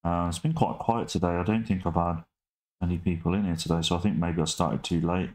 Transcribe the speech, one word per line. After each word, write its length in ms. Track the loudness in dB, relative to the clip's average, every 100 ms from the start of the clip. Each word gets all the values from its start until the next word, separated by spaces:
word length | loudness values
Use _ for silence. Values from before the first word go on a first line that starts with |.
Uh, 240 | 0 0 0
it's 120 | 0
been 140 | -2
quite 240 | 0 0 0
quiet 260 | -2 0 0
today. 300 | 0 2 2
I 80 |
don't 200 | 2 0
think 220 | 0 0 0
I've 80 |
had 300 | 0 0 -2 -8 _ _ _ _ _
many 180 | -2 0
people 360 | 0 0 0
in 100 | 0
here 100 | 0
today, 280 | -2 0 0
so 120 | 2
I 60 | 2
think 160 | 2 0
maybe 260 | 0 0
I 40 | -2
started 360 | 0 0 -2
too 180 | 0 0
late 300 | 2 0 -2